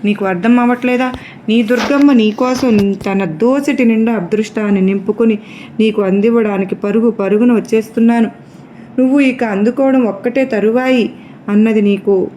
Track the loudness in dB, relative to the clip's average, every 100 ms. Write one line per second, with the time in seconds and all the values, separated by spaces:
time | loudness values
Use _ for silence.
0 | -2 -2 -2 -2 0 2 2 0 -2 -2
1 | -2 -6 -14 -14 -2 0 0 -2 0 2
2 | 4 4 2 0 -2 0 2 2 2 -2
3 | -4 -2 -4 0 0 0 -2 0 2 2
4 | 0 -2 -2 -4 -4 -4 -2 0 0 0
5 | -4 0 0 0 -6 -20 -16 0 0 2
6 | 0 2 2 2 0 -2 -4 -4 -2 0
7 | 0 0 -2 2 2 0 0 -2 -2 0
8 | 2 2 0 -4 -20 -20 -20 -20 -10 -2
9 | 0 2 2 0 -4 0 0 2 2 2
10 | 0 -2 -4 -2 -2 0 0 0 2 0
11 | 0 -6 -20 -16 -2 2 2 2 2 0
12 | 0 0 -2